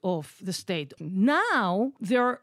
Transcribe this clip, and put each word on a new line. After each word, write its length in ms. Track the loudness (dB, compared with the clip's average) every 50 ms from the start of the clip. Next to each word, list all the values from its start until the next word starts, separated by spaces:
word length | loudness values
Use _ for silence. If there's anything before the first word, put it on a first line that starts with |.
| -4
of 320 | -2 -2 -2 -4 -8 -14 -12
the 140 | -8 -8 -8
state. 400 | -6 -6 -4 -4 -4 -4 -6 -10 -12
Now 960 | -10 -4 0 2 4 4 4 2 2 2 2 0 2 2 2 0 0 -2 -4 _
there 420 | -2 0 2 2 2 2 0 -4